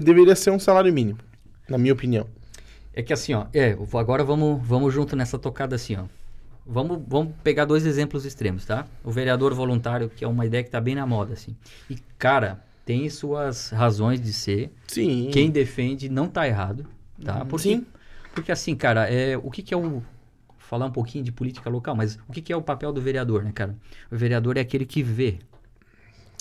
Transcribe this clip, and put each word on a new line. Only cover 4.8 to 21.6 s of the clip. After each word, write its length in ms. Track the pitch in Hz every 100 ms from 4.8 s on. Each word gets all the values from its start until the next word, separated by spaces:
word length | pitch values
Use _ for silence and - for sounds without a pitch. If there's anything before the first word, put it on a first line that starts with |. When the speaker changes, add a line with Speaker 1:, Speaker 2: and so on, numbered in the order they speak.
| 139
Speaker 2:
junto 220 | 139 143
nessa 240 | 139 123 127
tocada 380 | 139 127 135 123
assim, 180 | -
ó. 120 | 98 92 - - - - - -
Vamos, 320 | 117 160 170 117
vamos 260 | 139 160 -
pegar 200 | 151 151 147
dois 200 | 156 160
exemplos 380 | 143 147 147
extremos, 420 | 135 - 95 92 -
tá? 180 | 110 147 -
O 80 | 117
vereador 420 | 117 127 127 135
voluntário, 560 | 127 127 120 120 120 117
que 140 | -
é 40 | 117
uma 160 | 120
ideia 200 | 113 120
que 60 | 120
tá 100 | 120
bem 160 | 117 139
na 100 | 131
moda, 260 | 110 101
assim. 200 | 110 - 110 - - -
E, 60 | 127 - -
cara, 420 | 131 135 101 95 - -
tem 240 | - 123 147
suas 640 | 151 147 147 139 120 -
razões 500 | 110 120 104 110 127
de 120 | 113
ser. 400 | 101 - 101 135 - -
Speaker 1:
Sim. 420 | - 180 123 131
Speaker 2:
Quem 160 | 143 156
defende 600 | 151 131 - 123 135 135
não 180 | 131 175
tá 220 | 175 143
errado, 360 | 101 95 113 147 - - -
tá? 140 | - 127
Speaker 3:
Uhum. 40 | 131
Speaker 2:
Porque, 220 | 160 190 233
Speaker 1:
Sim. 100 | 247 - - - -
Speaker 2:
porque 160 | - 160
assim, 240 | 165 -
cara, 340 | 135 131 113 110
é, 280 | 123 131 131
o 100 | 135
que 140 | 151
que 100 | -
é 40 | 180
o, 260 | 170 131 120 - - _ _ -
falar 280 | - 120 131
um 40 |
pouquinho 320 | 123 113 147
de 80 | 123
política 400 | 117 127 127